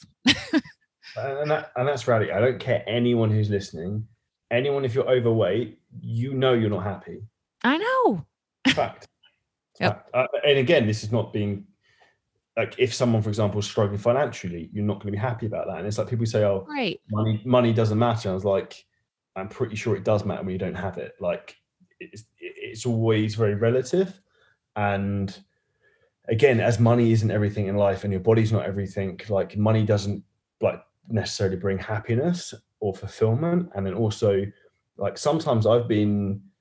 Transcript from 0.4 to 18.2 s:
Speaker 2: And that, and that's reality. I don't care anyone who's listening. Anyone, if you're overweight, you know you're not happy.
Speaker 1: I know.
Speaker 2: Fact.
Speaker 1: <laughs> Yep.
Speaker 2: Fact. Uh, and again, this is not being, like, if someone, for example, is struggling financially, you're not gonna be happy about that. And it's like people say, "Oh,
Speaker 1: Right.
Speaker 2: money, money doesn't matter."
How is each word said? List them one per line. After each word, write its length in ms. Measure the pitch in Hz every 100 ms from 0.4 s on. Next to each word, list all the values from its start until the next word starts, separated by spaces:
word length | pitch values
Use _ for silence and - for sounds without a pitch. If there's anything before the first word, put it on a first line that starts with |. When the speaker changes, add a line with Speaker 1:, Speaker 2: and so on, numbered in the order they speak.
| - 311 - - _ _ - -
Speaker 2:
And 340 | 127 139 151
that, 220 | 156 - -
and 120 | 131
that's 180 | 139 120
reality. 240 | 113 101
I 100 | 92
don't 200 | 123 104
care 240 | - 120 -
anyone 440 | 120 120 117 110
who's 200 | 107 104
listening. 560 | 101 - 78 87 107 110 _ _ _ -
Anyone, 340 | 117 139 139
if 100 | 135
you're 140 | 120 123
overweight, 720 | 127 117 113 92 104 117 - _ -
you 320 | 117 113 127
know 180 | 131 131
you're 160 | 120 110
not 140 | 101
happy. 380 | 101 92 - 87 107 _ _ _
Speaker 1:
I 140 | 233 302
know. 460 | 440 523 453 190 - _ _ _ 262
Speaker 2:
Fact. 340 | 269 120 - -
Speaker 1:
<laughs> 60 | _ _ _ _ _ _ -
Yep. 100 | -
Speaker 2:
Fact. 180 | - -
Uh, 140 | 123 127 127
and 140 | 147 139
again, 300 | 127 - 107
this 160 | 107
is 80 | 107
not 200 | 117 -
being, 320 | 110 101 101 - _ _ _ _ _ _ _ _ -
like, 180 | 107 -
if 140 | 120
someone, 300 | - 120 110
for 60 | 107
example, 320 | 104 104 104
is 60 | 101
struggling 320 | - 104 101
financially, 720 | 120 123 143 - 92 87 82
you're 120 | 104
not 140 | 104 98
gonna 120 | 104
be 60 | 104
happy 280 | 127 113 110
about 220 | 87 -
that. 100 | 82
And 80 | 101
it's 120 | 104
like 100 | 101
people 180 | 117 113
say, 160 | 110
"Oh, 220 | 104 98 170
Speaker 1:
Right. 320 | 294 214 - -
Speaker 2:
money, 300 | 107 110 107
money 280 | 127 123 117
doesn't 240 | 113 107 110
matter." 320 | 120 113